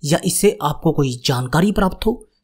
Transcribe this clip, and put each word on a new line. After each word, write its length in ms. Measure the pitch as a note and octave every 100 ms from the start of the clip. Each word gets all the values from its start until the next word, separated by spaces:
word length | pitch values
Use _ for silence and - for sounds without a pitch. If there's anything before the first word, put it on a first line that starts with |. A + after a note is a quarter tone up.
या 140 | C#3+ -
इससे 340 | F#3 - G3+ -
आपको 300 | D3 D3+ E3
कोई 300 | D3+ C3+ A#2+ -
जानकारी 460 | B2 B2+ D#3 G3+
प्राप्त 340 | G3+ F#3+ - G#3+
हो, 200 | B3 - _